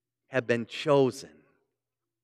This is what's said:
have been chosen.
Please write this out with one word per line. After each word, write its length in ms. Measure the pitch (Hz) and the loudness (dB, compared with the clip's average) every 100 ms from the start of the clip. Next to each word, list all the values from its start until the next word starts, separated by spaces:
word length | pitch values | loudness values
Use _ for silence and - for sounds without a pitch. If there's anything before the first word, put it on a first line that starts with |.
| _ _ _ | _ _ _
have 180 | 131 117 | -6 -2
been 180 | 120 113 | -2 -2
chosen. 640 | - 156 143 131 - 85 _ _ _ _ _ _ _ _ _ | -8 2 4 4 0 -16 _ _ _ _ _ _ _ _ _